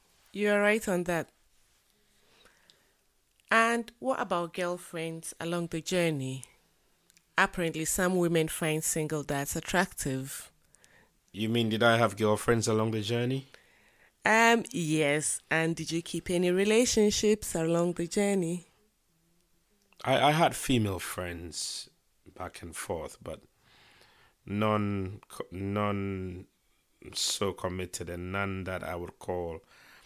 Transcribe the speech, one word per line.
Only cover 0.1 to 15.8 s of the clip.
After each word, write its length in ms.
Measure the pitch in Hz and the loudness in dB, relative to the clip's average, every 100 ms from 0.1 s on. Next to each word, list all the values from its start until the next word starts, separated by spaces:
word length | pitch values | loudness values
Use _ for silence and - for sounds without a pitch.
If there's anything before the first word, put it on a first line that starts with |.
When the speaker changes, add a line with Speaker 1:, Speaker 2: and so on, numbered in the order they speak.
| _ _ | _ _
Speaker 1:
You're 280 | 196 208 208 | -2 2 4
right 240 | 208 214 214 | 4 2 2
on 160 | 180 175 | 0 0
that. 240 | 170 - _ _ _ _ _ _ _ _ _ _ _ _ _ _ _ _ _ _ _ _ _ - | -2 -4 _ _ _ _ _ _ _ _ _ _ _ _ _ _ _ _ _ _ _ _ _ 0
And 420 | 226 226 233 226 - | 4 4 2 -4 -6
what 200 | 247 - | -4 -2
about 340 | 202 180 170 | -2 -2 -2
girlfriends 800 | 185 175 175 - 170 165 165 - - | -4 -4 -4 -8 -8 -6 -8 -12 -8
along 280 | 170 175 170 | -4 -2 -2
the 120 | 165 | -6
journey? 640 | - 185 170 147 131 131 - _ _ _ _ _ _ _ _ - | -2 0 2 0 -4 -6 -12 _ _ _ _ _ _ _ _ 0
Apparently, 480 | 196 - 165 156 160 | 0 0 -2 -2 -2
some 320 | - 180 185 | 2 2 4
women 320 | 170 165 160 | 4 2 2
find 340 | - 160 156 | 0 -2 0
single 400 | - 165 156 156 | 0 -2 -2 -4
dads 320 | 147 143 143 165 | -2 -4 -4 -6
attractive. 960 | - 180 185 - 139 131 135 - - _ _ _ _ _ _ _ _ | 0 0 0 -2 -4 -4 -6 -12 -16 _ _ _ _ _ _ _ _
Speaker 2:
You 160 | 95 110 | -4 0
mean, 220 | 117 113 | 2 2
did 140 | 110 | 4
I 140 | 117 117 | 6 6
have 200 | 113 98 | 4 4
girlfriends 500 | 107 104 - 117 117 | 2 4 4 2 2
along 240 | 110 110 | 2 2
the 100 | 110 | -2
journey? 460 | 104 120 123 135 131 - _ _ _ _ _ _ - | -2 -2 0 -2 -6 -18 _ _ _ _ _ _ 2
Speaker 1:
Um, 380 | 220 233 233 - | 4 6 4 2
yes. 720 | 175 156 156 143 147 147 - - | -2 0 2 2 2 0 -4 -2
And 240 | 160 160 | 0 0
did 160 | 165 | -2